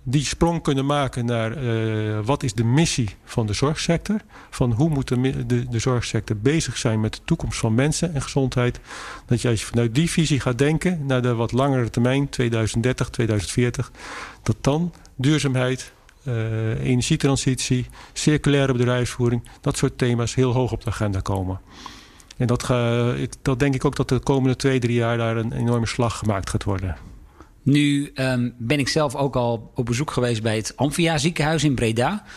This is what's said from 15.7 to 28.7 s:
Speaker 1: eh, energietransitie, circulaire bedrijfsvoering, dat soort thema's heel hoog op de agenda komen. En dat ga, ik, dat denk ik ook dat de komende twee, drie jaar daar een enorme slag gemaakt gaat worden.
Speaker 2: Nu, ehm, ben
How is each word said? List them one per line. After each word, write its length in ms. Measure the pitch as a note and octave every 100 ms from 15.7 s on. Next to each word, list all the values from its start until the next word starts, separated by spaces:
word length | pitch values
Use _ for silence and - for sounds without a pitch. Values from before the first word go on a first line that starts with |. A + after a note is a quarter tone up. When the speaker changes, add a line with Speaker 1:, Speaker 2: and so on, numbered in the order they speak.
| C3 - - - _
Speaker 1:
eh, 560 | C3+ A2+ A2+ A2 A2 C3
energietransitie, 1080 | C3+ B2 - D#3 C#3 C3 C#3 B2+ - B2+ A#2+ - -
circulaire 600 | - D3+ D3+ C#3+ C#3+ C3+
bedrijfsvoering, 680 | B2 B2 B2 B2 - A#2+ A#2+ - -
dat 160 | C#3+ -
soort 200 | C3+ -
thema's 380 | B2+ A#2+ A#2 -
heel 160 | B2+
hoog 200 | B2 A#2+
op 120 | A2+
de 60 | A2
agenda 300 | - G#2 F#2+
komen. 400 | - G2 F#2 F#2+ - - - - - - - -
En 100 | A#2+
dat 160 | B2
ga, 480 | - B2 A#2+ A#2+ A#2+
ik, 220 | C#3 C3 -
dat 180 | C#3 B2
denk 160 | C#3+ C3
ik 100 | D3
ook 100 | -
dat 140 | C3
de 100 | B2
komende 360 | - C3+ C3 B2
twee, 240 | C3+ C3
drie 160 | A#2+ A#2+
jaar 220 | A#2 A#2
daar 200 | A2+ A2+
een 140 | A2+
enorme 360 | C3 A#2 A#2+ A2+
slag 300 | - A#2 -
gemaakt 320 | A2 G2 -
gaat 140 | G2+
worden. 340 | G2+ F#2+ F#2+ D#2 - - - - - _ C3+
Speaker 2:
Nu, 460 | C#3+ D3 C#3+ C#3+
ehm, 360 | - C3 B2 B2 A#2+
ben 220 | A#2